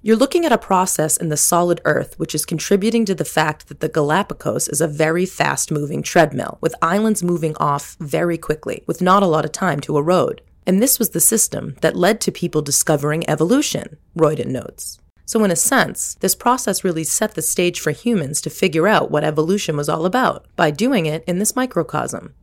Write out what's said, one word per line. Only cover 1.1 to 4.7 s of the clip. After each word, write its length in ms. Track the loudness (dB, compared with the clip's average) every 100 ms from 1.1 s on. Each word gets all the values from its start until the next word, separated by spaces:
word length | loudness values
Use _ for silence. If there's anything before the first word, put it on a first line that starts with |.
| 0
in 140 | -2
the 60 | 0
solid 440 | 2 2 2 2 2
earth 300 | 0 -2 -8
which 160 | -6
is 100 | -6
contributing 600 | -4 -4 0 2 2 2 0
to 80 |
the 100 | -2
fact 420 | -2 0 0 -2 -12
that 140 | -6
the 80 | -2
Galapagos 800 | 0 2 2 0 -4 -4 -4
is 140 | -2